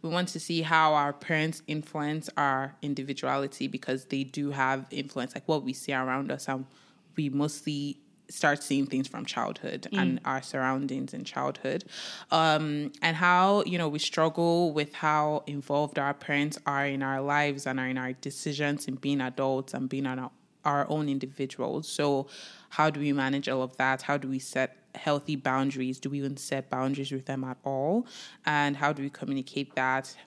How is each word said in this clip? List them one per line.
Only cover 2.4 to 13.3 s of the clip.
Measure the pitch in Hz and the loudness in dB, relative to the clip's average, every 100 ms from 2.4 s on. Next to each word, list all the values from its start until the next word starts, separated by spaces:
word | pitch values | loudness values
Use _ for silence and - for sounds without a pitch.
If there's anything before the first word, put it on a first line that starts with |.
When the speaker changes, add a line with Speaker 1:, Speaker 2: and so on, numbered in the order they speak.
| 143 131 139 - | 2 2 -2 -6
Speaker 1:
individuality, | 147 139 135 135 131 135 139 - 135 | -4 -4 -4 -4 0 0 -2 -4 -6
because | - - 131 - | -4 -4 -4 -2
they | 135 | -4
do | 131 131 143 | -4 -4 -4
have | 139 131 135 131 | 0 2 0 -4
influence, | - 139 - 123 127 | -8 -6 -6 -6 -6
like, | - | 0
what | 156 | 0
we | 127 | 0
see | 127 - | -6 -2
around | 135 131 131 139 | -2 0 -2 -2
us, | 139 - | -4 -4
and | 135 135 - - _ _ - | -4 -6 -16 -20 _ _ -2
we | 147 | 0
mostly | 139 147 147 - 143 143 139 _ _ - | 2 0 -2 -4 -4 -4 -8 _ _ -16
start | - 151 143 | 2 2 2
seeing | - 139 139 | 0 0 2
things | 127 135 | -2 -4
from | 113 | -6
childhood | 113 - - - - - - | -6 -4 -4 -4 -8 -8 -4
Speaker 2:
Mm. | 202 | 0
Speaker 1:
and | 185 170 - | 2 0 -2
our | 135 | -4
surroundings | - 139 131 131 139 131 135 | -4 -2 0 0 -2 -4 -6
in | 123 - | -8 -8
childhood, | 135 139 - 135 143 - - - - - | -4 -4 -4 -4 -4 -6 -12 -12 -12 0
um, | 165 160 151 151 147 147 - | 4 6 4 2 0 -4 0
and | 165 160 | 0 4
how, | 180 | 6